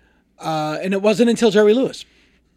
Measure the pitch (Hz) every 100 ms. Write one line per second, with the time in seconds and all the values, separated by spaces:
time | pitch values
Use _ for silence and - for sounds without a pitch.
0 | _ _ _ _ 156 156 151 156 190 196
1 | 208 196 233 226 226 196 208 226 262 -
2 | - _ _ _ _